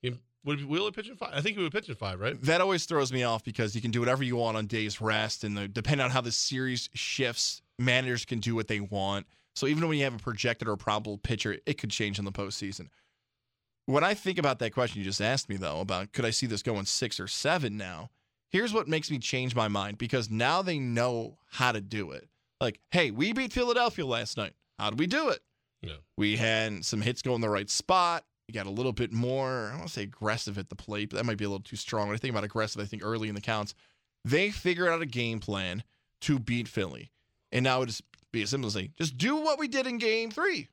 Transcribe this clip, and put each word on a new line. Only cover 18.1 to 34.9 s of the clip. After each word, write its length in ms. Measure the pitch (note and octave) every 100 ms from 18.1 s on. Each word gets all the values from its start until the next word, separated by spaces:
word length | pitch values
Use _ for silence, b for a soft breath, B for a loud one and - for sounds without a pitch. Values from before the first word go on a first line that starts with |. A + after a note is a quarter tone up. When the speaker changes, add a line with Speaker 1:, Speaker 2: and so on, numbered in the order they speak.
| _ _ _ _
Speaker 2:
here's 220 | F#3 A#3
what 160 | G#3+ C#3+
makes 220 | D#3+ D#3
me 60 | D3
change 360 | - C3 B2+ A#2+
my 120 | G#2+
mind, 300 | G2+ G2 G#2
because 320 | A#2+ C3 A2
now 320 | A2 B2 E3+
they 160 | F#3+ D#3+
know 600 | B2+ A#2 A#2+ A#2+ A2+ - _
how 220 | - B2+
to 80 | A2+
do 300 | G2 G#2+ F2+
it. 180 | C#2 - _ _ _
Like, 180 | B2 G#2 _
"Hey, 200 | F3 D#3
we 220 | G#2+ F3
beat 180 | A#3 C4
Philadelphia 540 | B3 A#3+ A#3+ A#3+ - C#3+
last 320 | A#2 A2+ -
night. 160 | G2+ - _ -
How 100 | G#2
did 80 | A2
we 80 | E3+
do 220 | C4 D#4
it?" 120 | F3+ _ _ _ _
Speaker 1:
Yeah. 160 | F#2+ D2+ _ -
Speaker 2:
We 200 | G#2 G#2+
had 480 | A2+ A2 A2 G2+ E2
some 160 | A2
hits 200 | G#2 B2
go 120 | - B2
in 60 |
the 80 | A2+
right 200 | G#2 G#2
spot. 560 | - - F#3 F3 E3+ - _ _
We 60 |
got 120 | A2+ G2
a 60 |
little 220 | G2+ B2+
bit 180 | A#2 A#2+
more, 540 | A2 A#2+ C3 C3 C3 G#2+
I 20 |
don't 80 | C3+
wanna 100 | E3+
say 140 | -
aggressive 540 | G2+ - G#2+ A2 - G2+
at 120 | F#2+
the 60 | G2+
plate, 340 | - G#2 G#2
but 80 | -
that 80 | A#2
might 120 | G#2+
be 60 | G#2
a 40 |
little 140 | G2
too 120 | G2+ A2
strong. 320 | - A2+ G#2
When 80 | G#2+
I 40 |
think 120 | C3
about 120 | A2 G#2
aggressive, 360 | A2+ A2 -
I 40 | G#2
think 180 | G#2+
early 240 | G2+ A2+ A2
in 60 | G2+
the 60 |
counts. 320 | G#2 A2 G#2 - b b b _
They 280 | - C#3+ G3+
figured 360 | G#3 F3+ E3+ F3+